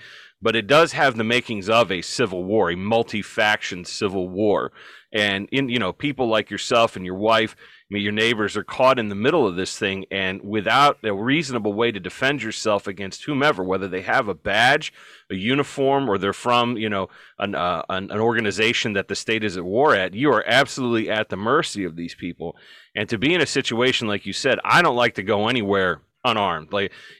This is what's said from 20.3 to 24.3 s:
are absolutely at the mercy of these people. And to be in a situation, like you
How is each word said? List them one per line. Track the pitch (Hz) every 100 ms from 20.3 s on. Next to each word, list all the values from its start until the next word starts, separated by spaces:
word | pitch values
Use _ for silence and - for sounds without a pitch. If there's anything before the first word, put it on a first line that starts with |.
are | 110 -
absolutely | 120 139 - 123 117 110
at | 107 110
the | 98
mercy | 110 147 170 104 90
of | 82
these | 85
people. | - 90 85 82 - - - _
And | - 104
to | 113
be | 135
in | 180
a | 147
situation, | 139 - 113 127 123 113
like | 101
you | 98